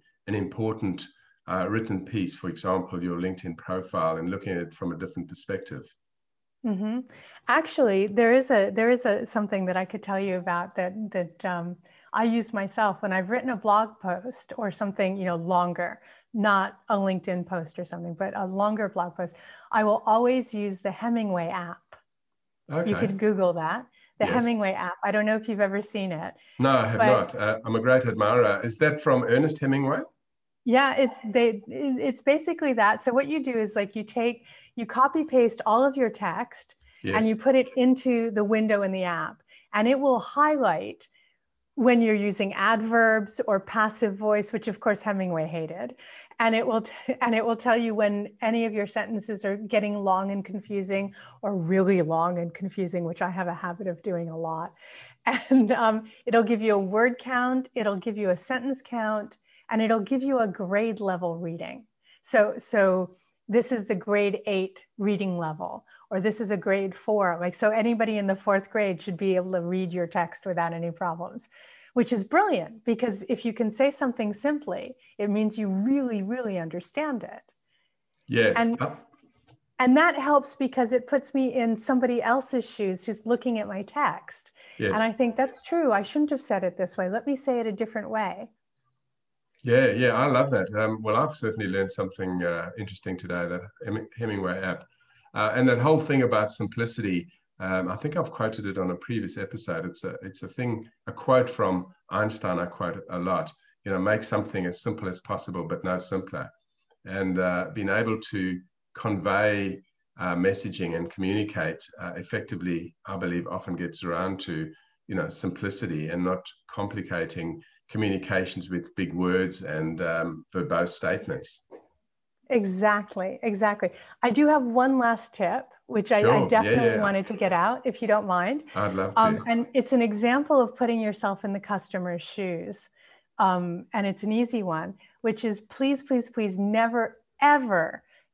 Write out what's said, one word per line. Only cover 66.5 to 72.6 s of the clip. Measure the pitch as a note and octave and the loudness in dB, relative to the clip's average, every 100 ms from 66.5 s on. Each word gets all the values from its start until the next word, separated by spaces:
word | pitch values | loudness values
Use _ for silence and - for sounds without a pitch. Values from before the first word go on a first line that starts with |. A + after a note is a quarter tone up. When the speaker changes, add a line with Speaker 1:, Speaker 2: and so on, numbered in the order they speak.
Speaker 2:
a | G3+ | -2
grade | G3+ G3 G3 F#3 | 0 0 0 -4
four. | - G#3+ F#3 E3+ | -2 2 2 0
Like, | F3 - | -4 0
so | G#3+ | 2
anybody | A3 A3 A3+ A3+ G#3+ | 2 2 2 0 0
in | G3 | 0
the | G3 | 0
fourth | G#3 G3 G3 | 2 2 0
grade | A3 G3+ F3 | -2 0 -2
should | - E3+ | -6 -2
be | G3 F#3 | 0 2
able | F3+ | 0
to | F#3 | -2
read | E3+ F#3 F#3 | -2 -2 -2
your | F3+ E3+ | -4 -2
text | F3+ E3+ - F#3+ | -2 -2 -4 -4
without | F3 E3+ | -2 -2
any | E3+ E3+ | -2 -6
problems, | E3+ F3 E3 D3+ E3 - - - - - | -4 -4 -4 -10 -14 -18 -20 -20 -20 -4
which | B3+ A#3+ | -2 2
is | A#3 | 0
brilliant, | F#3+ D#4+ G#4 B3 | 2 2 4 2